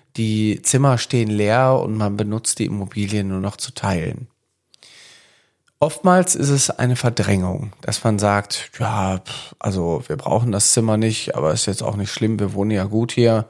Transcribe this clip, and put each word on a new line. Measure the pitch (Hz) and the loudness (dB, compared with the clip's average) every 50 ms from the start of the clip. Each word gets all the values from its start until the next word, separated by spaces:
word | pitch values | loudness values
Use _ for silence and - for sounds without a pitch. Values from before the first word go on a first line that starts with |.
| _ _ - | _ _ -6
die | 117 113 110 107 107 110 107 98 95 | -4 -2 0 0 0 2 0 0 -2
Zimmer | - - - 127 143 139 127 113 | -2 0 2 4 4 4 4 2
stehen | - - 131 120 113 107 | 0 0 0 0 2 2
leer | 107 104 104 104 113 127 131 131 131 - - | 2 2 2 4 4 4 4 4 4 2 2
und | - 110 | 0 -2
man | 110 104 101 101 | 0 0 0 0
benutzt | 101 107 101 107 113 - - - - | -2 -2 -2 -2 -4 -4 -4 -2 -2
die | 107 | -2
Immobilien | - 101 101 98 95 - 104 101 98 107 104 98 | -4 -4 -6 -8 -6 -6 -6 -4 -2 -2 -2 -2
nur | 98 95 92 | -2 -4 -4
noch | 92 101 - | -4 -6 -6
zu | - - - - | -8 -10 -12 -8
Teilen. | - - 98 95 82 82 87 - - 123 - _ _ _ _ _ _ _ _ _ _ - - - - - - - - _ _ _ _ _ _ _ _ _ _ _ - | -4 -2 -2 0 0 -2 -4 -6 -8 -12 -16 _ _ _ _ _ _ _ _ _ _ -20 -20 -20 -20 -20 -20 -20 -20 _ _ _ _ _ _ _ _ _ _ _ -2
Oftmals | 147 151 - - - 185 180 185 180 - - | -2 -2 -2 0 4 4 6 6 4 2 0
ist | - 139 139 | 0 0 2
es | 139 135 - - | 2 2 0 0
eine | - - 123 123 127 | -2 0 0 0 0
Verdrängung, | - - 120 117 - 95 104 101 95 92 92 92 - - 104 - - | 2 0 -2 0 0 0 0 2 0 0 -2 -4 -4 -6 -10 -12 -10
dass | - - 107 - - | -8 -6 -4 -2 0
man | 113 107 | 0 0
sagt, | 98 104 101 101 101 - - - - - - - - | 2 2 2 2 2 0 -4 -8 -10 -10 -10 -8 -6
„Ja, | 113 104 104 101 95 95 95 95 | -4 -2 -2 0 0 0 -2 -4
pf, | - - - - - - - - | -6 -10 -14 -14 -16 -18 -14 -8
also | - 107 95 92 85 85 80 - - | -6 -4 -2 -2 0 0 -2 -2 -4
wir | - 151 | -6 -8
brauchen | 135 - - - 113 117 123 | -4 -2 0 2 2 2 2
das | 95 101 - - | 0 0 2 2
Zimmer | - 123 113 113 107 | 2 2 2 2 2
nicht, | 107 113 110 107 - - - - | 2 2 0 0 -2 -4 -4 -4
aber | - 73 78 78 | 0 0 0 0
ist | 113 - | 0 -2
jetzt | 101 92 - - | -2 -4 -4 -4
auch | - 104 | -4 -4
nicht | 101 95 - | -4 -4 -4
schlimm, | - - 117 110 113 104 | -4 -2 -2 0 0 0
wir | 104 95 101 | -2 -2 -2
wohnen | 101 101 107 | -2 -2 0
ja | 107 98 95 | 0 0 -2
gut | 101 107 110 117 117 | 0 0 -2 -2 0
hier, | - 123 120 117 113 107 107 - | 2 4 4 4 4 2 0 -4